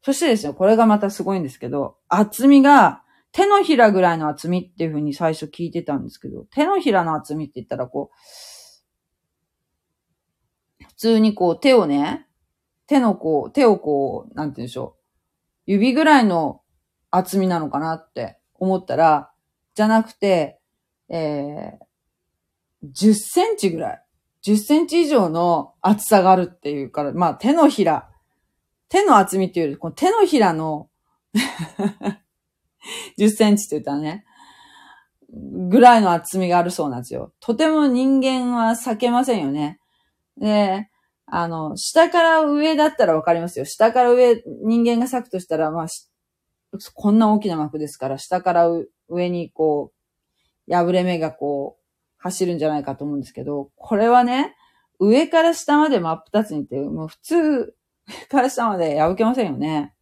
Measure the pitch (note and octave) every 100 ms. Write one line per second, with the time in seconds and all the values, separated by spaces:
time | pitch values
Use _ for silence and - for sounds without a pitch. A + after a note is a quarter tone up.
0 | - C#4 E4 A3 D3 C#3 F#3+ A3 A3+ G#3
1 | G3+ G3+ F3+ G3 C#3 - B2 C#3+ - _
2 | _ F#3+ G#3+ - C4+ C#4 C4+ C#4+ F3+ -
3 | _ _ _ - G4+ G4+ F#4 C#4 A3 F#3
4 | F3+ E3 D3+ D3 E3+ F3+ F3+ _ E3 D3+
5 | D3+ C#3+ E3 D#3 D3+ - E3+ E3+ E3 C#3+
6 | - - - - - - D#4 G4 D4 F#3+
7 | E3 D#3 - D3+ D3 - - C3 B2+ C#3+
8 | C#3 _ _ - - - - _ _ _
9 | _ _ _ _ _ _ _ _ _ _
10 | _ _ _ _ _ _ _ _ - _
11 | A3+ A3+ A3 G#3 F3+ E3 C#4 B3 E3 C#3+
12 | D3+ D#4+ _ _ _ _ _ _ _ C#4+
13 | A#3 F#3+ D#3+ D3 - - B3 G3 D3+ C#3+
14 | C#3 - - - D3+ C3 B2 B2 - _
15 | _ _ _ _ _ _ - G3 B3 C4
16 | D#4 C#4+ G#3+ E3+ D#3+ - _ _ _ _
17 | _ F3+ F#3 G3 F#3 F3 D3+ C#3 D#3+ E3
18 | _ - G#2+ _ _ _ F#3+ F#3+ F#3 B2+
19 | D#3+ D3+ - _ _ _ _ - G#3+ A3+
20 | A3 - G3+ F3+ D3 _ _ _ _ _
21 | _ E3 D#3 D3 C#3+ D3+ - - _ _
22 | _ _ _ _ _ _ _ _ D3 C3+
23 | G#3+ G#3 - F4 A4 G#4 F#3+ D#3+ A#2+ -
24 | _ _ _ _ - G#3 G#3 D4+ E4+ E4+
25 | D#4 C#4 F3+ D#3+ F3 E3 - _ F#3+ G#3
26 | - G#3 F#3 F#3 F3+ _ C#3+ D3 C3+ -
27 | C#3+ E3+ F3 - A#3 E4 D4+ - F3+ D3+
28 | - _ _ _ _ _ _ _ _ F#4+
29 | G4+ A3 F#3 F#3+ F#3 F3 D#3 C#3+ E3 -
30 | F4+ A4+ F#4 D4 F3+ D#3+ D#3+ D3+ - _
31 | _ _ _ G#3+ C4 - E3 - G3 -
32 | G3+ G3+ _ _ _ _ _ _ - -
33 | - - G#3+ G#3 G#3+ G3+ - D3+ - C#3+
34 | D3+ F#3+ _ _ - _ _ - _ _
35 | _ _ _ - - F#3+ F3+ G3+ A#3+ A#3
36 | G3 E3+ - F#3+ F3+ F3 F3 F3+ D3+ B2
37 | B2 B2+ - _ - A3 D#4 D#4 D4 B3
38 | C4 C4+ C4 B3+ B3 A#3+ A3+ A#3 - G#3+
39 | A#3+ A#3+ C4 A3 C#3 D3 D3 F#3 _ _
40 | _ _ _ - G#3 G#3 G3 F#3+ G#3 _
41 | _ _ _ E3+ E3+ E3 D#3 F#3 - D#4+
42 | E4+ F4 E4 D#4+ D4+ D4 D#4 D4+ D4+ -
43 | G3+ D#3 E3 E3+ F3 - C#3+ - A3 B3
44 | B3 B3 B3 A3+ - - G#3+ A#3 A#3 A#3
45 | B3+ B3+ A#3+ F#3 F3+ D#3+ D#3 E3 E3 -
46 | _ _ _ _ _ _ _ G3+ - -
47 | G#3 A3 A3 G#3+ G#3 D#3+ D3+ D3+ D3 -
48 | C3+ C3+ - F3+ F3+ E3+ E3+ E3+ - _
49 | _ F3 F3+ F3 E3 - D#3 D3 - _
50 | _ _ _ _ _ _ - F3 F3 F3+
51 | F3+ E3+ D#3 - C#3+ C#3+ C#3 _ _ _
52 | _ _ F3+ - F#3 E3+ D3+ D3 C#3 C#3
53 | D3 C#3+ C3 - C3 D3 C#3 _ - G#3
54 | A#3 B3 B3 B3+ D#4+ _ _ _ _ _
55 | G3+ B3 D#4+ E4 E4 E4 - D4 D4+ B3
56 | E3 D#3+ _ G#3 G#3+ D3+ C#3+ C3+ C#3+ D#3
57 | D#3+ _ - E4+ D#4 C4+ - _ _ _
58 | _ - - C#4 B3+ B3 A#3 F#3 D#3+ D3
59 | D#3 F#3+ A3+ B3+ G3+ C3+ D3+ D#3 C#3+ _